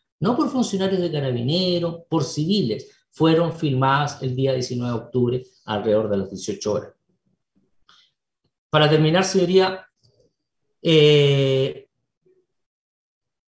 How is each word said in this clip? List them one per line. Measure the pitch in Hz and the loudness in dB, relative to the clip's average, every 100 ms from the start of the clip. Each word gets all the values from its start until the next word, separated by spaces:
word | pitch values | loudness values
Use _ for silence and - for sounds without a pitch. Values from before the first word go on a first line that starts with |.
| _ _ | _ _
no | 175 247 | -2 0
por | 277 | -2
funcionarios | 262 220 190 190 190 | -2 -2 -2 -2 -2
de | 175 | -2
Carabineros, | 151 135 120 123 175 180 175 165 165 - | -2 -4 -4 -2 0 0 -2 -4 -8 -4
por | 160 | -4
civiles, | - 147 160 208 123 104 - _ _ | -2 -4 -2 0 -2 -4 -10 _ _
fueron | - 160 160 165 | 0 2 4 0
filmadas | - 151 131 135 143 143 - | -2 -4 0 0 0 -2 -6
el | 131 127 | -6 -2
día | 135 | -2
diecinueve | 127 123 123 123 | -2 -4 -6 -4
de | 117 - | -6 -4
octubre | 127 120 127 - _ - | -2 0 -2 -8 _ -8
alrededor | 104 110 107 107 | -4 0 0 0
de | 98 | -2
las | 95 | -4
dieciocho | 95 - 98 107 | -8 -8 -6 -4
horas. | 104 - - _ _ _ _ _ _ _ _ _ _ _ _ _ _ _ _ _ | -4 -6 -16 _ _ _ _ _ _ _ _ _ _ _ _ _ _ _ _ _
Para | 151 147 | 2 4
terminar, | 151 156 180 | 4 2 2
señoría, | 190 190 175 190 185 190 - _ _ _ _ _ _ _ _ _ | 0 0 2 2 2 -2 -14 _ _ _ _ _ _ _ _ _
eh, | 165 156 151 147 143 139 135 135 139 - - _ _ _ _ _ _ _ _ _ _ _ _ _ _ _ | 2 6 6 6 4 2 2 0 -2 -6 -16 _ _ _ _ _ _ _ _ _ _ _ _ _ _ _